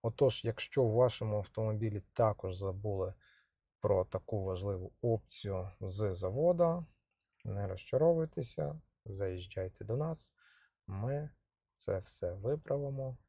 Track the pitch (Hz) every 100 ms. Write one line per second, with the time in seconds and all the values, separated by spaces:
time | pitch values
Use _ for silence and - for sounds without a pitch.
0 | 117 - 139 - 117 - - - 120 110
1 | 123 - 110 107 98 - 110 107 110 104
2 | - - 110 104 95 90 98 95 104 98
3 | 92 - _ _ _ _ _ _ - 95
4 | 92 95 - 107 95 90 98 95 92 _
5 | 120 110 - - 101 95 92 - 98 95
6 | 107 92 92 113 165 175 170 175 170 _
7 | _ _ _ _ - 98 101 95 - 131
8 | 160 165 160 - - - 104 156 - _
9 | - 98 98 90 90 - 92 - 104 120
10 | 156 160 - _ _ _ _ _ - 98
11 | 113 143 151 - _ _ _ _ - 95
12 | - - 90 95 107 151 - 143 143 135
13 | 131 123